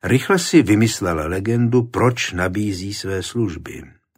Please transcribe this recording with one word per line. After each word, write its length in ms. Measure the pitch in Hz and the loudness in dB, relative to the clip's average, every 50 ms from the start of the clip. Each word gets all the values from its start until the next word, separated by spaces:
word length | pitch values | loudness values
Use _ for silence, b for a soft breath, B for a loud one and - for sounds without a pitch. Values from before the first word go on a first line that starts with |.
| - | 0
Rychle 360 | 92 113 135 - - 196 185 | 2 2 2 4 2 0 0
si 240 | 175 - - 170 123 | 2 4 4 4 6
vymyslel 600 | 87 107 104 113 110 - - 101 90 85 80 76 | 6 4 4 4 2 0 -2 -2 -2 -2 -2 -2
legendu, 560 | 78 90 95 95 110 117 120 120 117 117 123 113 | -4 -4 -4 -2 0 0 2 2 4 2 2 0
proč 500 | 117 - 113 117 123 123 120 - - - | 0 -2 0 2 2 2 0 -6 -6 -4
nabízí 640 | 90 90 92 90 101 104 104 98 87 92 101 101 | -4 -4 -2 -2 -2 -4 -4 -4 -6 -8 -10 -10
své 280 | - - 95 98 95 90 | -10 -8 -6 -6 -6 -6
služby. 600 | - - 117 113 104 82 78 - - - - - - _ _ _ _ _ | -6 -4 -2 -2 -2 -4 -8 -12 -14 -14 -16 -16 -18 _ _ _ _ _